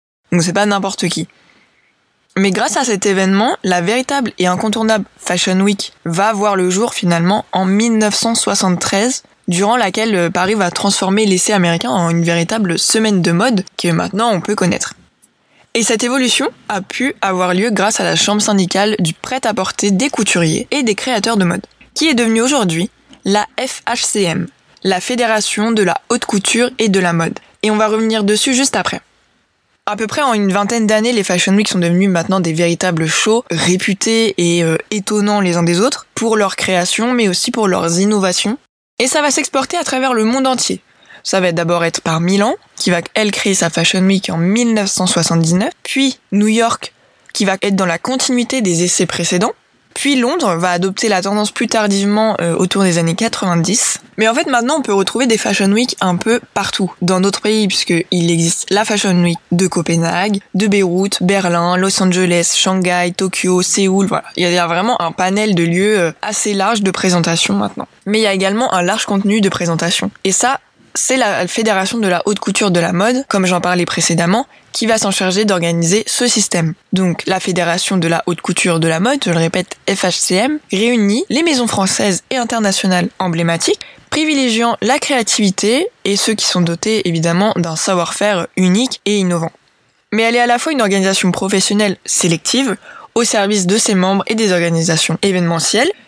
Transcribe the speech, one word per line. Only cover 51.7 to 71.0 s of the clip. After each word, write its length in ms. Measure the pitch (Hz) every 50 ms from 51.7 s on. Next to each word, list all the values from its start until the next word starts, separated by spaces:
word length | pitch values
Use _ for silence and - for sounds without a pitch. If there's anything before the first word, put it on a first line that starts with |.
| - 226 208 208 202 196 196 202 208 214 220 220 202 -
euh, 160 | - 170 165
autour 280 | - 180 185 - 196 196
des 140 | 185 170 170
années 160 | 170 165 165
quatre-vingt-dix. 840 | - 226 226 - - - 185 175 170 160 170 196 269 - - - - - - _
Mais 140 | - 214 220
en 40 | 233
fait, 140 | 277 349 330
maintenant, 280 | 262 240 233 247 302 320
on 40 |
peut 120 | 262 - 202
retrouver 340 | 196 190 - - 226 269 247
des 100 | 226 214
Fashion 320 | - 220 196 - 202 196
Week 280 | 202 220 254 247 - -
un 160 | 202 185 175
peu 240 | 180 - 226 233 240 - _ _
partout, 360 | 208 196 - - - 202 180 - -
dans 180 | 180 175 190 185
d'autres 220 | 185 196 190 -
pays, 260 | - 208 220 214 214 190
puisqu'il 640 | - - - - 175 165 165 - - 180 170 170
existe 360 | 170 165 165 165 175 - - -
la 160 | 185 202 220
Fashion 360 | - 220 202 - 202 180 175
Week 160 | 175 175 170 - - _
de 160 | 170 170 190 175
Copenhague, 720 | - 185 165 - 165 165 165 165 175 170 190 214 208 196 - _ -
de 140 | 185 214 214
Beyrouth, 540 | 196 202 196 180 170 185 196 202 - -
Berlin, 540 | 180 180 202 196 185 175 175 170 170 175 180
Los 260 | 180 185 196 190 -
Angeles, 520 | 190 185 180 185 185 180 175 175 170 - -
Shanghai, 560 | - - 196 190 190 180 180 180 180 180 180
Tokyo, 500 | 180 - 190 185 - - - 185 185 180
Séoul, 460 | 175 - - - 196 190 185 196 196 180
voilà. 160 | 156 151 - - - -
Il 120 | 180 175
y 80 | 175 180
a 100 | 175 165
vraiment 340 | 165 175 196 233 247 -
un 100 | 170 165
panel 440 | 165 - 180 185 190 208 214 220 202
de 80 | 175 170
lieux, 360 | 165 170 180 196 208 214 202
euh, 120 | 170 160 156 -
assez 320 | - 208 220 - - 214 208
large 300 | 196 190 202 233 220 208
de 80 | 190
présentation 640 | 190 - - 190 180 175 165 170 165 165 - - 202
maintenant. 340 | 202 208 202 - - - - _ _ _
Mais 140 | 196 208 220
il 40 | 220
y 40 | 208
a 60 | 196
également 400 | 190 190 196 202 220 262 240 -
un 100 | 185 175
large 220 | 175 202 220 -
contenu 360 | - 208 196 196 196 208 220
de 80 | 202 196
présentation. 600 | - - 175 170 165 160 170 170 180 - 190 202 - - _
Et 80 | 190
ça, 300 | 185 - - 247 269 - - _ _ _ _ - _
c'est 220 | -